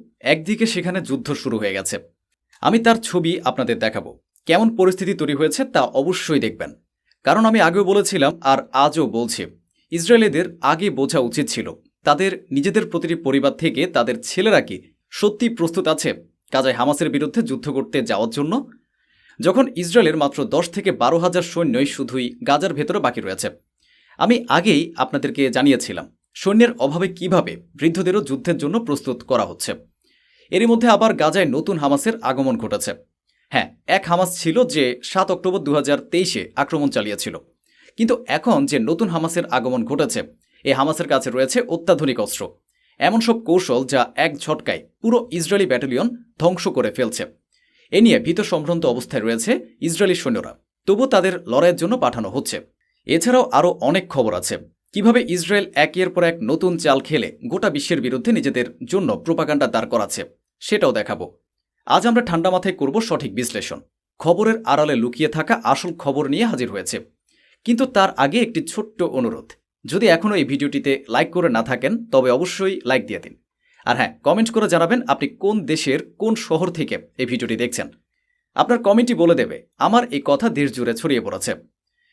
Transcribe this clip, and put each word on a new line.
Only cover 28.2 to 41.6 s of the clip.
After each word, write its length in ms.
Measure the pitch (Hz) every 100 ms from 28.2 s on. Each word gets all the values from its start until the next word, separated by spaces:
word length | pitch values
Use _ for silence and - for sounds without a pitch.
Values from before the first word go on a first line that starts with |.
যুদ্ধের 360 | 160 131 - -
জন্য 220 | 143 220
প্রস্তুত 440 | 226 139 135 117
করা 220 | - 123 92
হচ্ছে। 300 | 87 - - _ _ _ _ _ _ -
এরই 160 | 185 226
মধ্যে 220 | 226 233
আবার 260 | 208 220
গাজায় 320 | 156 156 190 170
নতুন 320 | 135 160 170
হামাসের 360 | 143 139 220 226
আগমন 360 | 127 131 131 117
ঘটেছে। 340 | 107 101 - - _ _ _ _ _
হ্যাঁ, 260 | 127 90 - -
এক 160 | 190 165
হামাস 360 | 175 180 -
ছিল 220 | 165 185
যে 360 | 254 151 127 123
সাত 280 | - 190 196
অক্টোবর 280 | 180 185 185
দু 160 | 143 147
হাজার 240 | 131 143
তেইশে 520 | - 170 185 107 87 -
আক্রমণ 340 | 139 156 143
চালিয়েছিল, 480 | 120 104 101 - 82 - _ _ _ _ -
কিন্তু 260 | 226 - -
এখন 380 | 156 240 156 143
যে 140 | 143
নতুন 280 | 113 170 208
হামাসের 360 | 165 160 175 -
আগমন 400 | 123 127 127 113
ঘটেছে, 380 | 143 135 117 - _ _ _
এ 100 | 139
হামাসের 340 | 131 143 151 147
কাছে 220 | 135 135
রয়েছে 320 | 123 131 170